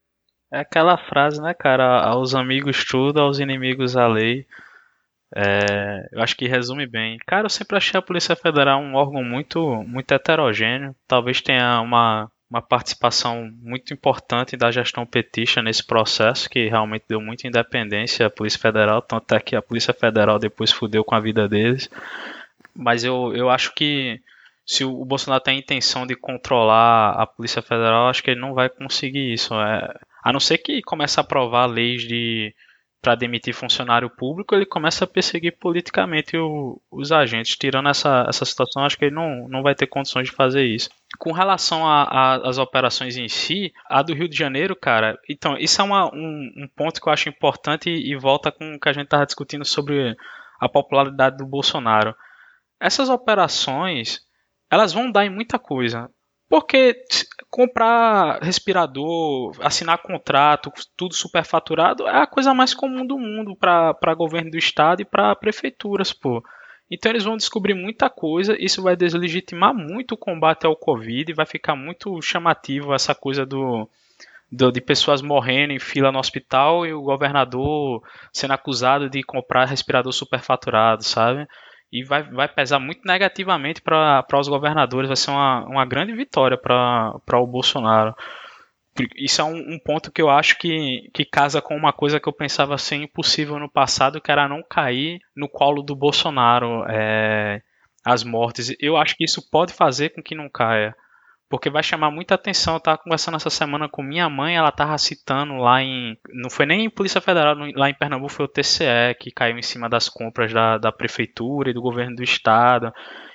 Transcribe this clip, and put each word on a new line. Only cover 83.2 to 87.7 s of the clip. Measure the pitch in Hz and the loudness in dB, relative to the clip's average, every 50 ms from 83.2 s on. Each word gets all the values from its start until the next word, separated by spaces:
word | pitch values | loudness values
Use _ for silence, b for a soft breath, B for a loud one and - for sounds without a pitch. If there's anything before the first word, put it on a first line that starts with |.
| 196 185 - - 190 190 185 156 135 147 165 - | 2 0 -2 -4 -2 -2 -2 -2 -2 -6 -8 -6
pra, | - - 165 156 156 151 143 131 | -2 0 2 4 4 6 4 4
pra | 131 - - 139 | 2 2 0 0
os | 139 143 | 0 0
governadores, | 143 139 147 151 151 156 135 123 127 131 135 135 | -2 0 0 0 2 2 0 2 0 -2 -2 -2
vai | 135 127 | -2 -2
ser | - - | -2 -2
uma, | 139 139 143 135 131 120 - | 0 2 2 2 2 0 -2
uma | - 131 135 131 127 | -4 -2 -2 0 0
grande | 123 139 180 214 226 | 0 -4 -4 -4 -6
vitória | 220 277 - - 151 131 127 127 | -8 -10 -2 0 2 2 2 2
pra, | 123 - - 123 123 123 123 123 117 110 110 104 - - | 0 0 2 2 2 4 2 2 0 -2 -2 -6 -10 -6
pra | - 123 120 | -2 0 0
o | 123 123 | 0 0
Bolsonaro. | 120 123 123 - | -2 -2 -2 -2